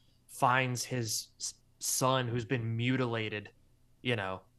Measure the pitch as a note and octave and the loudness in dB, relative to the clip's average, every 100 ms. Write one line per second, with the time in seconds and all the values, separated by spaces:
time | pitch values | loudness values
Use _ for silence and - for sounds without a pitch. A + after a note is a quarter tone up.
0 | _ _ - - C3 C3 B2+ A#2+ - B2+ | _ _ -20 0 4 4 2 -2 -4 -4
1 | A2 - - - - - _ - - - | -2 -4 -8 -10 -10 -10 _ -8 -4 2
2 | C3 C3 A#2 A#2+ A2 B2+ A2+ A2+ B2 B2+ | 4 4 2 -2 0 -2 0 0 2 2
3 | B2 A2+ G#2+ G#2 G2+ - _ _ _ _ | 2 -2 -2 -6 -10 -18 _ _ _ _
4 | B2+ A2+ F#2+ F#2 - | 0 0 0 -6 -10